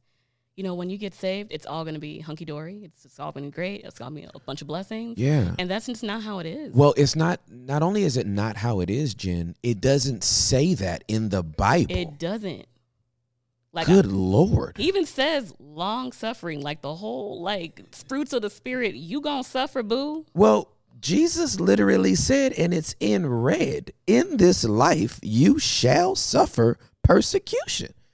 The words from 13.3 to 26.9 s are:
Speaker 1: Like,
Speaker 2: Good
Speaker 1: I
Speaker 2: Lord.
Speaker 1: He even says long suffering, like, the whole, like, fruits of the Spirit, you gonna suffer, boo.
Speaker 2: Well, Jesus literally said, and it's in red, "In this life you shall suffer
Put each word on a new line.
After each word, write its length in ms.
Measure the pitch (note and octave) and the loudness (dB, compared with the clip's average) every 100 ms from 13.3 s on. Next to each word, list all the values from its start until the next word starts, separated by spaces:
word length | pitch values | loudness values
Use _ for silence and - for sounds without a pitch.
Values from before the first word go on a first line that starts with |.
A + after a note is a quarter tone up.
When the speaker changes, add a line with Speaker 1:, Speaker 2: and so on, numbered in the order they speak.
| _ _ _ _ E3+ | _ _ _ _ -4
Speaker 1:
Like, 120 | D#3+ | 4
Speaker 2:
Good 180 | F#3+ A2 | 6 6
Speaker 1:
I 40 | |
Speaker 2:
Lord. 680 | G2 F#2 G#2 F#3 - - - | 2 2 4 4 2 -2 -2
Speaker 1:
He 60 | D4 | -2
even 200 | G4 E4 | 0 -2
says 440 | - C#4 D4+ G3 - | -2 -2 -2 -6 -14
long 520 | C#3+ D3+ F#3 A#3 B3+ | -18 -8 -6 -6 -8
suffering, 500 | - A3+ - E3+ D3 | -8 -10 -8 -8 -8
like, 220 | C#3+ D3+ | -8 -8
the 100 | C#3 | -10
whole, 480 | D#3+ G#3+ B3+ G#3 - | -10 -10 -8 -10 -8
like, 400 | F3 G3+ E3 - G2 - - | -6 -6 -8 -14 -20 -18 -8
fruits 240 | C4+ D4+ | -6 -4
of 120 | B3+ | -4
the 80 | G#3 | -4
Spirit, 420 | - B3+ B3+ A3 | -8 -8 -4 -4
you 260 | A#2 E3 C#4 | -6 -8 -6
gonna 240 | D4 C#4+ | -4 -4
suffer, 380 | B3+ C4 C#4 C#4 | -4 -4 -4 -4
boo. 460 | G#3 B3 D4 D#4 - E3 | -4 -4 -4 -8 -6 4
Speaker 2:
Well, 340 | A3 G#3+ - _ _ B2 | 6 6 0 _ _ -10
Jesus 600 | - F#3+ E4 E4 D#4 G3 | -2 2 2 2 -2 0
literally 540 | F3+ G3+ G3 F#3+ F#3+ | 2 4 4 4 4
said, 400 | F#3+ - C4+ C4+ | 2 2 2 2
and 180 | - F3 | 0 0
it's 220 | F3 D#3 - | 0 -4 -4
in 260 | G#3+ G3+ D#3 | 0 0 0
red, 680 | A#2 B2 F4 - D3 - - - | 0 2 2 0 -4 -8 -6 2
"In 320 | A#3 F#4 C4+ | 2 2 6
this 260 | F3+ - | 6 6
life 560 | A#2 G#2+ D3 D#3+ B2 - | 2 4 4 2 0 -4
you 340 | - A2 F#3 D4+ | -2 4 6 6
shall 580 | - - A#2+ C#3 F3+ F#4+ | 2 2 4 4 2 0
suffer 640 | - C4+ - - A#2 - _ | 0 2 2 4 2 2 _